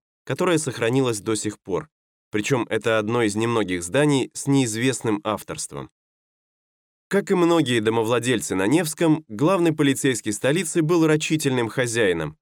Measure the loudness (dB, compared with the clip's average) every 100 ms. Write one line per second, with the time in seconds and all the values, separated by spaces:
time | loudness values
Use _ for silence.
0 | _ _ -8 -2 0 0 -2 -2 0 2
1 | 0 -2 -2 -2 -4 -8 -6 -6 -6 _
2 | _ _ _ -6 0 -2 0 -2 0 0
3 | 0 0 0 0 0 0 -2 -4 -2 0
4 | 2 2 -2 -4 0 2 2 0 -2 -2
5 | -2 -2 -2 -4 -6 -12 -10 -12 -14 _
6 | _ _ _ _ _ _ _ _ _ _
7 | -4 -2 0 2 4 4 4 2 2 0
8 | 0 0 0 -2 -2 -2 2 2 0 0
9 | 2 2 -2 -2 0 2 2 2 0 2
10 | 0 0 -4 -2 0 0 -2 -2 2 2
11 | 4 2 0 -2 0 0 0 -2 -2 2
12 | 2 2 -4 -10